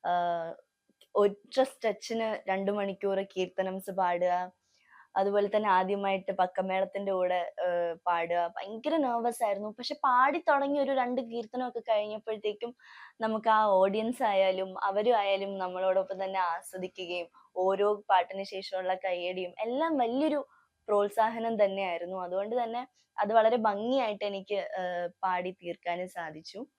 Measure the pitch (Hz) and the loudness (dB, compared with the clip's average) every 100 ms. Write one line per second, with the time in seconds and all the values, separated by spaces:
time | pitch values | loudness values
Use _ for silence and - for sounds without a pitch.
0 | 170 175 175 170 165 - _ _ _ _ | 0 0 0 -2 -4 -10 _ _ _ _
1 | _ 202 202 202 _ 262 262 - 220 208 | _ 2 2 2 _ 0 0 0 -4 -4
2 | - 226 226 202 - 190 196 208 196 190 | -4 -4 -2 -4 -2 -2 0 -2 -4 -2
3 | 196 196 196 185 180 - 190 190 190 190 | -2 -2 -2 -4 -4 -2 -4 -4 -6 -2
4 | 185 175 180 175 180 _ _ _ _ - | 0 2 2 0 -2 _ _ _ _ -20
5 | - 196 196 202 202 208 208 185 185 202 | -6 0 2 2 2 0 4 2 2 0
6 | 196 190 190 190 185 - 190 190 190 196 | 0 -2 -2 0 0 0 -2 0 0 -2
7 | 196 185 180 180 - - 180 175 170 165 | -2 0 0 0 -2 -4 -2 0 -2 -2
8 | 175 170 170 175 170 - 196 226 294 320 | -2 -2 0 0 -2 -6 -10 -6 0 0
9 | 262 233 233 233 220 196 214 214 247 285 | 2 0 -2 0 -2 -2 -6 -8 -10 -2
10 | 277 247 269 311 330 277 277 285 269 269 | 2 6 4 4 2 4 4 2 2 2
11 | 247 247 233 226 214 254 247 233 226 214 | 2 -2 -4 -8 -6 -4 -4 -4 0 0
12 | 214 214 226 214 208 208 240 240 - - | 0 -6 -6 -4 -4 -4 -10 -12 -20 -20
13 | - _ 220 220 220 220 214 190 196 208 | -20 _ -2 2 4 6 6 6 6 4
14 | 220 247 233 196 190 190 190 185 196 196 | -2 0 2 4 4 2 -4 -2 0 2
15 | 220 226 202 196 196 196 185 185 190 190 | 4 4 4 0 0 -4 -4 0 2 2
16 | 185 190 190 190 175 170 - 185 185 - | 0 -6 -4 -2 -2 -2 -8 -10 -10 -8
17 | 175 180 - _ _ - 185 196 202 208 | -8 -6 -8 _ _ 0 2 4 2 0
18 | - 185 180 190 196 196 196 185 185 185 | 2 2 2 -6 -8 -10 -8 -6 -2 -2
19 | 190 180 175 185 180 - 220 254 330 294 | -2 -4 -4 -4 -8 -6 -4 -2 0 0
20 | 233 254 311 294 - _ _ _ - 208 | 0 0 0 -2 -6 _ _ _ 0 0
21 | 202 214 220 233 226 220 202 196 190 170 | 2 2 0 0 -4 2 2 2 -4 -4
22 | 175 185 180 185 208 240 233 233 254 _ | -6 -6 -4 -4 -2 -4 -4 -6 -10 _
23 | _ - 208 226 220 240 220 202 226 269 | _ -4 4 6 6 4 0 0 0 0
24 | 226 208 208 196 190 202 170 190 180 175 | 0 -2 -4 -6 -4 -4 -4 -6 -4 -4
25 | 175 _ 185 180 180 185 175 170 175 175 | -6 _ -2 -2 -4 -8 -10 -8 -6 -6
26 | 185 180 160 156 - 202 277 | -6 -8 -12 -12 -16 -14 -16